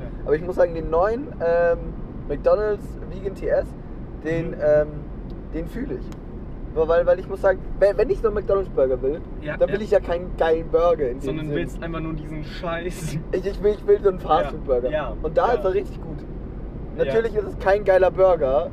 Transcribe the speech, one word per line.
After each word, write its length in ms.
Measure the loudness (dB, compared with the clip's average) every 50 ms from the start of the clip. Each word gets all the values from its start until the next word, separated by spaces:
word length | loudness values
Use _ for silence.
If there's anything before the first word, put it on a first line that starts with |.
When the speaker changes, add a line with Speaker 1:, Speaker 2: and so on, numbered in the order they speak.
| -8 -8 -8 -6 -2
Speaker 1:
Aber 100 | 0 0
ich 80 | 0 0
muss 120 | 0 2
sagen, 200 | 4 4 4 2
den 140 | -2 -4 0
neuen, 380 | 2 2 4 2 2 -2 -4 -6 -6 -2
ähm, 380 | 0 2 4 4 4 4 2 0 -2 -8 -8 -8 -10 -10 -10 -10 -6 -6
McDonald's 560 | -4 0 2 4 4 4 4 2 0 -2 -4 -8 -10 -10 -10 -10
Vegan 240 | -8 -6 -6 -8 -6
T 120 | -6 -2 0
S, 180 | 0 0 0 -2 -6 -12 -12 -12 -12 -12 -12 -12 -12 -8 -4
den, 260 | -4 -2 -2 -2 -4
Speaker 2:
Mhm. 60 | -4 0 2
Speaker 1:
ähm, 240 | 4 6 4 4 2 -2 -10 -10 -10 -12 -10 -10 -10 -10 -10 -10 -8 -6
den 140 | -6 -6 -6
fühle 280 | -6 -8 -6 -6 -6
ich. 100 | -8 -8 -10 -12 -12 -12 -12 -12 -12 -12 -10 -12 -10 -10 -6 0
Aber 120 | 0 2 4
weil, 160 | 4 4 6 4
weil 120 | 4 2
ich 80 | 2 -6
muss 140 | -6 0
sagen, 160 | 2 2 2 2 0 -6 0 4
wenn, 180 | 4 4 6 4
wenn 120 | 2 2
ich 80 | 2 0
so 80 | 0 0
einen 80 | 0
McDonald's 340 | 0 0 2 2 0 0 -2
Burger 320 | 0 2 2 2 2 0
will, 180 | 0 -2 -2 -2 -6 -10 -10 -10
Speaker 2:
Ja, 160 | -8 -6 -2 0
Speaker 1:
dann 120 | 0 2
Speaker 2:
ja. 40 | 0
Speaker 1:
will 60 | 0
ich 80 | 0 2
ja 100 | 2 2
keinen 380 | 2 2 -4 -4 -4 -4 -2 0
geilen 300 | 2 2 2 2 0 2
Burger 400 | 2 4 4 4 4 4 2 -2
in 80 | -2 -2
dem 40 |
Speaker 2:
Sondern 240 | -4 -6 -4 -4 -4 -4
Speaker 1:
Sinn. 80 | -2
Speaker 2:
willst 260 | -2 -2 -4 -6 -8
einfach 180 | -8 -6 -6 -6
nur 120 | -6 -6 -6
diesen 300 | -6 -8 -8 -8 -8 -8
Scheiß. 720 | -8 -10 -8 -6 -6 -4 -4 -6 -6 -6 -6 -6 -6 -6 -6 -6 -4
Speaker 1:
Ich, 140 | -4 -2 -2
ich 180 | -2 -4 0 2
will, 100 | 2 2
ich 140 | 2 4 4
will 120 | 4 6 6
so 60 | 2
einen 100 | 2 2
Speaker 2:
Ja, 80 | 2 4
Speaker 1:
Fastfood 360 | 4 4 4 2 -4 -4 0
Burger. 240 | 0 2 2 2 0
Speaker 2:
ja, 220 | -2 -2 -2 -4 -6 -6 -4
Speaker 1:
Und 120 | -2 2
da 120 | 2 4 4
Speaker 2:
ja. 60 | 4
Speaker 1:
ist 120 | 2 2
er 80 | 2 0
richtig 260 | 0 -2 -4 -8 -10
gut. 160 | -10 -10 -10 -10 -10 -10 -10 -10 -10 -10 -10 -10 -10 -10 -10 -10 -10 -6 -2 -2
Speaker 2:
Ja. 80 | 0
Speaker 1:
Natürlich 300 | 2 2 2 2 2 0
ist 100 | -2 -4 -4
es 120 | -4 -2
kein 240 | 2 2 2 4 4
geiler 280 | 6 6 6 6 4
Burger, 580 | 4 6 6 6 6 4 4 2 2 2 0 0